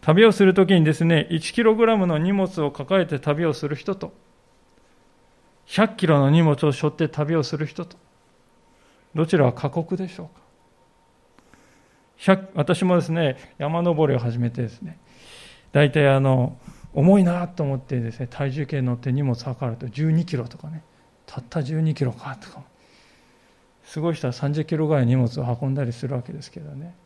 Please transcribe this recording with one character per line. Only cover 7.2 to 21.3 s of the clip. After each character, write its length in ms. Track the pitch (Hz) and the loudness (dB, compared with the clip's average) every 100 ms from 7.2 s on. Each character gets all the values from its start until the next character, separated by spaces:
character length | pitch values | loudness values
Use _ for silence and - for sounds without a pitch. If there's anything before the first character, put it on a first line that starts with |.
| 147 | -2
を 80 | 165 | -2
す 140 | 139 156 | -2 -6
る 100 | 151 | -8
人 180 | - | -10
と、 120 | 175 - _ _ _ _ _ _ _ _ _ _ _ | -14 -16 _ _ _ _ _ _ _ _ _ _ _
ど 140 | 156 160 | -4 0
ち 100 | 175 | 4
ら 80 | |
が 80 | 131 | 2
過 180 | - 143 | 0 -6
酷 260 | 170 160 180 | -6 -6 -6
で 120 | 185 | -8
し 120 | - | -12
ょ 40 | |
う 20 | 165 | -18
か？ 120 | _ _ _ _ _ _ _ _ _ _ _ _ _ _ _ _ _ _ _ | _ _ _ _ _ _ _ _ _ _ _ _ _ _ _ _ _ _ _
百、 300 | - 190 196 | 2 2 0
私 300 | - 147 175 | -4 0 0
も 100 | 185 | 2
で 80 | 180 | 2
す 60 | 160 | 0
ね、 440 | 165 151 131 - _ | -2 -2 -4 -12 _
山 240 | 147 165 | -6 -2
登 260 | 175 156 151 | 0 2 2
り 40 | 127 | 2
を 40 | |
始 180 | 117 117 | -2 -2
め 120 | 120 | -4
て 120 | 120 | -4
で 60 | 117 | -8
す 140 | - | -8
ね、 180 | 165 - _ - - - - - _ | -18 -18 _ -20 -20 -20 -20 -20 _
大 180 | 143 147 | 2 2
体 160 | 156 143 | 4 4
あ 140 | 135 | 4
の、 360 | 135 131 123 - - - - | 4 2 0 -4 -20 -20 -10
重 240 | - 170 196 | 2 4 6
い 60 | |
な 240 | 180 175 175 | 4 0 -4
と 160 | - | -4
思 140 | 147 135 | -4 -4
っ 20 | |
て 180 | - 131 | -4 -6
で 140 | 117 | -6
す 80 | 113 | -8
ね、 80 | 123 | -10
体 220 | - 139 | -6 -6
重 140 | 135 143 | -4 -6
計 160 | 143 | -4
乗 120 | 127 | -2
っ 40 | 120 | -4
て 140 | 131 | -2
荷 120 | 131 | -2
物 100 | 143 | -2
測 340 | 120 - 123 127 | -2 -6 -6 -6
る 80 | 117 | -6
と、 120 | 127 | -10
十 240 | 117 160 | -4 0
二 120 | 160 | 0
キ 120 | 170 135 | 0 -6
ロ 100 | 120 | -8
と 120 | - | -12
か 100 | 156 | -14
ね、 160 | 160 - _ _ _ | -16 -16 _ _ _
た 140 | - | -16